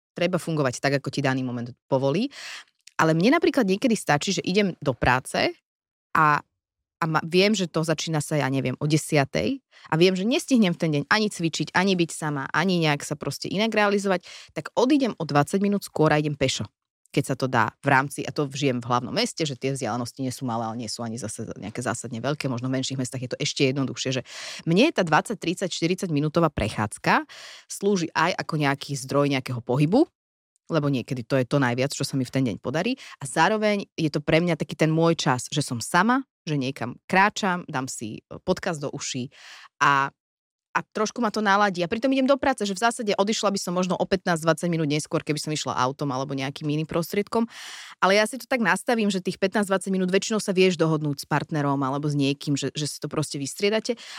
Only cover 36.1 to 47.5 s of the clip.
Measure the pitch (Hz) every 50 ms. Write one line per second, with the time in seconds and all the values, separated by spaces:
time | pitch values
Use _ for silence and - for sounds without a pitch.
36.1 | 254 277 262 _ _ _ - 170 151 143 123 135 131 - 117 123 147 - _ -
37.1 | 190 185 196 214 - - 220 185 180 180 - - 156 131 135 127 - - 120 107
38.1 | 110 - _ - - - - 185 185 - - 196 165 143 147 - - 147 - -
39.1 | - 131 120 127 _ - - - - - - - _ - 143 143 143 135 139 143
40.1 | _ _ _ _ _ _ _ _ _ _ _ _ - 165 - _ - 208 214 208
41.1 | - - 240 208 - 220 214 196 190 208 208 202 175 175 170 160 233 226 277 269
42.1 | 269 269 262 254 277 269 - 277 262 - 208 202 190 180 226 233 - - 226 202
43.1 | 185 - 196 214 220 - - 196 196 196 - 185 180 180 185 180 175 - 185 -
44.1 | 202 185 - 185 170 160 160 165 160 - 180 175 165 160 160 143 147 156 - -
45.1 | 170 151 - - 147 147 - 156 151 147 - 131 - - 127 131 139 - 151 143
46.1 | 127 131 135 135 143 135 135 143 143 - 156 147 147 156 160 - - 165 170 -
47.1 | - 202 208 - - 226 233 -